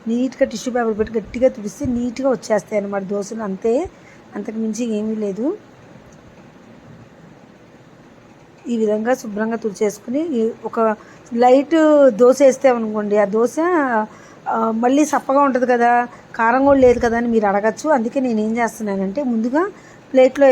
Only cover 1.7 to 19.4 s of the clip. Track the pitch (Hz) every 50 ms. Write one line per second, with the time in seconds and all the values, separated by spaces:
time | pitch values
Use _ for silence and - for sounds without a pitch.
1.7 | - - 285 254 240 240 240 247 233 - 262 269 247 190 - - 220 202 - -
2.7 | 214 208 196 202 196 202 196 185 202 202 196 202 226 220 220 196 190 185 - 226
3.7 | 233 277 359 381 - - - - - - - - - 208 202 - 220 220 220 220
4.7 | 214 214 247 233 214 208 214 220 220 220 214 202 190 202 233 302 415 427 - -
5.7 | - - - - - - - - - - - - - - - - - - - -
6.7 | - - - - - - - - - - - - - - - - - - - -
7.7 | - - - - - - - - - - - - - _ - - _ _ - 294
8.7 | 240 220 220 208 214 214 220 240 262 254 - 220 202 208 220 220 233 220 233 220
9.7 | 185 - 220 208 202 - - - 240 294 330 349 269 226 220 226 233 - 226 220
10.7 | - 240 226 220 214 - - - - - - - 240 233 247 247 254 277 277 -
11.7 | 330 320 311 302 302 294 277 262 208 196 247 247 262 262 285 262 254 254 - 262
12.7 | 240 233 226 214 214 214 208 208 208 214 208 196 208 220 233 240 - 302 320 359
13.7 | 359 320 277 262 233 214 214 - - - - - - - - - 233 226 226 226
14.7 | 226 220 240 247 269 285 302 294 - 247 - - 269 285 285 277 247 254 247 233
15.7 | 247 233 233 240 240 240 240 240 - - - - - - 226 226 240 262 277 285
16.7 | 277 269 254 247 240 240 240 233 226 233 240 240 233 220 208 202 196 202 202 226
17.7 | 220 - - 302 311 254 220 240 - 277 262 247 226 214 214 220 226 240 233 220
18.7 | 220 - 220 208 196 196 190 190 196 285 294 254 233 220